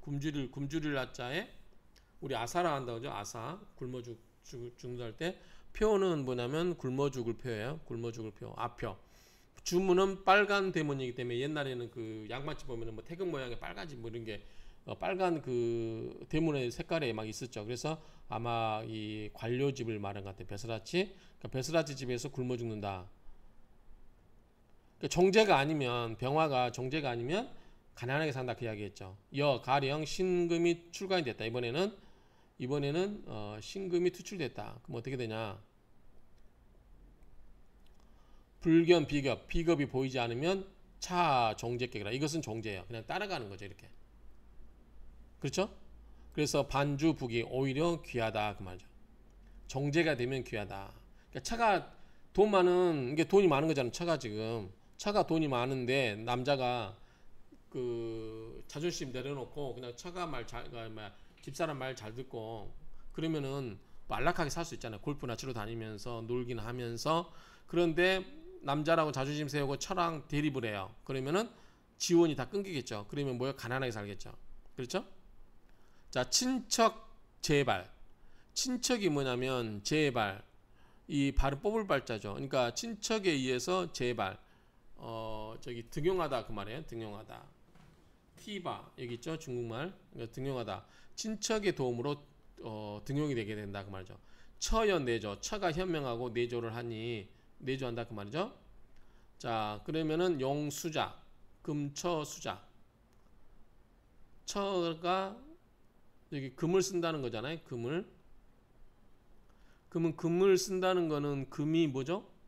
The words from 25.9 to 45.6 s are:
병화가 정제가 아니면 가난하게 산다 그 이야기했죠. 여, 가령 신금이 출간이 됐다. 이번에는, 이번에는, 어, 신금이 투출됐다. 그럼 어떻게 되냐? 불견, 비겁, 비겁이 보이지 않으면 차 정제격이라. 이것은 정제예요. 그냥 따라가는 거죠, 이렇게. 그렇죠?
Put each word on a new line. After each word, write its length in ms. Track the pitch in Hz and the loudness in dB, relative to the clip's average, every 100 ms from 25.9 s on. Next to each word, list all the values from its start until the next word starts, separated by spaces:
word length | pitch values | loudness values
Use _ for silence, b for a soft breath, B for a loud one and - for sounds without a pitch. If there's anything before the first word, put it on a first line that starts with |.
| 120 117 110 | 2 0 -2
병화가 560 | 123 147 160 135 123 | 0 4 4 4 2
정제가 380 | 120 127 147 143 | 0 -2 -2 -2
아니면 400 | 117 120 180 262 B B B - | -2 0 -2 -2 B B B -20
가난하게 380 | - 120 139 160 | -10 -2 0 0
산다 220 | 131 127 | -2 -4
그 100 | 113 | -2
이야기했죠. 540 | 117 107 104 - 95 95 - 139 | -4 -4 -6 -8 -14 -14 -8 0
여, 240 | 147 123 | 4 4
가령 460 | - 139 135 147 156 | 4 2 4 0 -2
신금이 840 | - 185 175 170 170 170 170 - | 0 2 4 4 4 4 2 -2
출간이 320 | - 196 185 | -8 0 0
됐다. 200 | 143 107 | 0 -2
이번에는, 500 | 110 120 120 135 190 226 b b b b b _ | -2 -2 0 2 0 -2 b b b b b _
이번에는, 640 | 127 143 143 156 190 208 - | -2 0 0 0 0 -2 -8
어, 320 | 107 104 107 | -6 -6 -8
신금이 500 | - 196 190 175 180 | -8 -6 0 4 4
투출됐다. 680 | 180 - 202 135 - 107 107 | 2 -10 -4 -4 -4 -10 -10
그럼 140 | - 117 | -8 -8
어떻게 180 | 117 131 | -4 -4
되냐? 440 | 117 110 110 95 - _ _ - - - - - - - - - - - - - - - - - - - - - b b b b b - | -2 -2 -4 -6 -14 _ _ -20 -20 -20 -20 -20 -20 -20 -20 -20 -20 -20 -20 -20 -20 -18 -18 -18 -20 -20 -20 -20 b b b b b -2
불견, 460 | 170 165 165 175 147 | 6 8 10 8 8
비겁, 400 | 147 135 107 - | 2 2 0 0
비겁이 400 | - 165 165 143 | 0 4 4 4
보이지 320 | 131 131 127 | 0 0 2
않으면 500 | 117 117 156 196 190 - - - | 0 2 0 0 -2 -16 -20 -14
차 560 | - 180 170 135 113 104 | -4 2 4 6 4 2
정제격이라. 520 | 117 120 123 110 101 | -2 -2 -2 -4 -4
이것은 320 | 123 151 160 | 0 0 -2
정제예요. 440 | 143 113 110 98 90 | -4 -4 -4 -6 -6
그냥 200 | 113 110 | -10 -4
따라가는 420 | 180 202 175 107 | -4 -2 -4 -6
거죠, 160 | 98 | -10
이렇게. 240 | 101 - - - - - - - - - - - - - - - - - | -12 -14 -18 -18 -20 -20 -18 -18 -20 -16 -16 -16 -20 -16 -16 -16 -20 -6
그렇죠? 320 | 143 139 | -4 0